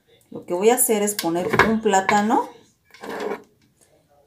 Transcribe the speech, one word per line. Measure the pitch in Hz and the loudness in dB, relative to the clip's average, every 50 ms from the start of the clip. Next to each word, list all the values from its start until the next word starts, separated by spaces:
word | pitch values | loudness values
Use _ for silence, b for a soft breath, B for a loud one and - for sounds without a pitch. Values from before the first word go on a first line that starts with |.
| _ _ _ _ _ _ | _ _ _ _ _ _
Lo | - 156 - | -20 -20 -10
que | - 180 | -8 -6
voy | 175 196 226 | 2 4 4
a | 247 | 4
hacer | 254 - - 226 208 202 | 4 2 0 0 0 0
es | 208 208 | -2 -4
poner | - - 165 165 175 180 - - - - 208 | -4 -4 -4 -2 -2 -2 -2 2 2 2 2
un | 220 220 | 2 0
plátano. | 220 214 196 190 190 190 208 208 208 214 240 359 508 - - - _ _ _ _ _ _ - - - - - - - - - - - _ _ _ _ _ _ _ _ _ _ _ _ _ _ _ _ | 0 2 2 2 2 2 0 2 2 2 0 0 -2 -4 -12 -20 _ _ _ _ _ _ -20 -20 -16 -14 -12 -10 -8 -8 -8 -10 -12 _ _ _ _ _ _ _ _ _ _ _ _ _ _ _ _